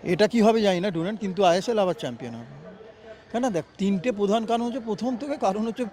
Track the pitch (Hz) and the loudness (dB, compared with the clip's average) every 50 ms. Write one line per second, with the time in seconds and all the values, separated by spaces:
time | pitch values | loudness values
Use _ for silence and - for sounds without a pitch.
0 | - 156 175 156 208 202 - 233 202 226 220 226 208 202 185 175 180 214 165 160 | 0 -2 2 2 2 4 4 6 6 6 6 6 4 2 2 2 0 -2 -2 -2
1 | 165 190 226 208 220 190 180 180 196 180 170 190 185 - 240 208 196 185 170 - | -4 -4 -4 -4 -6 -6 0 4 4 4 4 4 2 0 2 2 2 2 0 -2
2 | - 135 120 113 135 120 117 117 120 131 139 143 - - - - - - - - | -6 -8 -8 -8 -10 -10 -10 -10 -14 -16 -18 -18 -18 -20 -20 -20 -20 -20 -20 -20
3 | - - - - - - - 233 254 254 196 160 147 - _ - 196 196 196 185 | -20 -20 -20 -20 -16 -6 -4 -2 -2 0 -2 -2 -4 -6 _ -2 0 2 2 2
4 | - 254 233 202 202 190 208 233 226 208 226 233 233 240 233 269 220 226 208 - | 0 -2 -2 0 0 2 2 0 2 0 -2 0 -2 -4 -4 -6 -6 -6 -6 -4
5 | 220 247 254 208 285 294 285 294 262 196 190 214 220 233 220 - 247 208 | -2 -4 -4 -4 -4 -6 -4 0 0 0 0 0 -4 -4 -4 -6 -8 -8